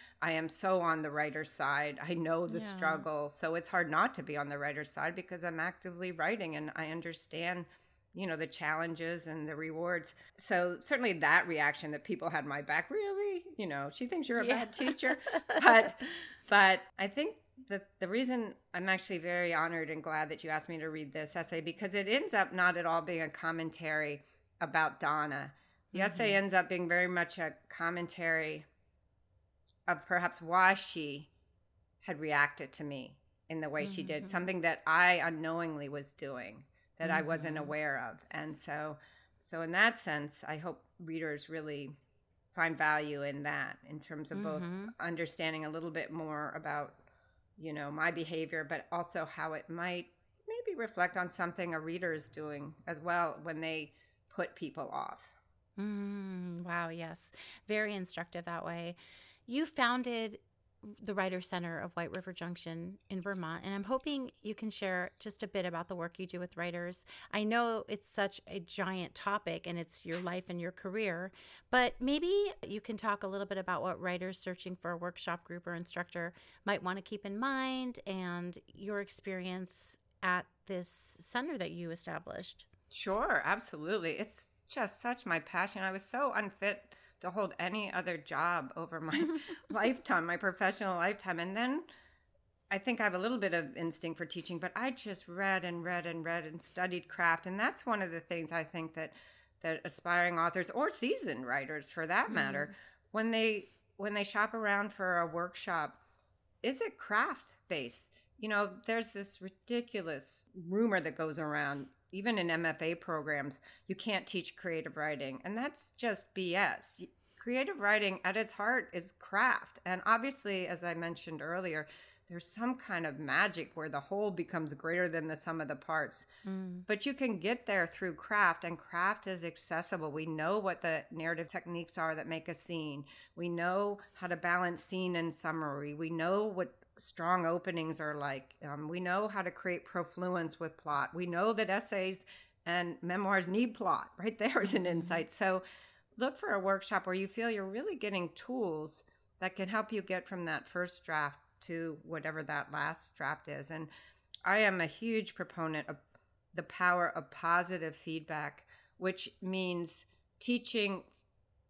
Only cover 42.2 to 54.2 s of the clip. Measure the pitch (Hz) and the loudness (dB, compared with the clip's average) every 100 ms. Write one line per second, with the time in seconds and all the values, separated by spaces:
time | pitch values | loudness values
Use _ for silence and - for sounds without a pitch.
42.2 | _ _ _ - 165 160 156 151 151 143 | _ _ _ 2 2 6 6 6 4 -2
43.2 | 143 139 147 147 135 - 143 151 143 151 | -2 -2 -2 -2 -2 -6 -12 -12 -8 -8
44.2 | 156 175 208 156 175 185 208 233 170 165 | -6 -4 -2 -2 -2 -4 -8 -6 -4 -2
45.2 | 165 - 160 156 151 160 165 160 - 160 | -2 -2 -2 -2 -4 -4 -4 -4 -4 -4
46.2 | 156 147 151 156 156 147 147 - _ _ | -4 -4 -4 -4 -4 -2 -4 -10 _ _
47.2 | _ _ _ - 160 151 143 151 165 170 | _ _ _ -12 -8 -6 -4 0 0 2
48.2 | 156 165 156 160 147 156 - 175 170 175 | -2 -2 -2 -2 -4 -4 -4 -4 -2 -4
49.2 | 160 - 156 156 - 170 175 175 165 _ | -4 -4 -4 -4 -6 -4 -2 -2 -6 _
50.2 | _ _ - 466 480 320 226 226 180 185 | _ _ -10 -6 -4 -4 -2 2 2 2
51.2 | 180 - 175 175 175 160 156 175 175 156 | -2 0 -2 0 -2 -2 -2 -2 0 0
52.2 | 151 - 151 147 143 160 - 156 170 175 | -4 -6 -6 -6 -8 -10 -8 -4 2 4
53.2 | 165 147 156 156 160 160 147 _ _ _ | 4 0 -6 -4 -2 -2 -6 _ _ _